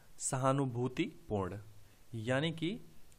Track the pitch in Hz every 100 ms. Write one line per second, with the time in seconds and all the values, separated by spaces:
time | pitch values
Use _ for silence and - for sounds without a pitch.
0 | - - - 131 135 139 131 120 127 156
1 | 175 - - 104 90 101 - - - -
2 | - 113 110 131 165 156 160 233 - -
3 | -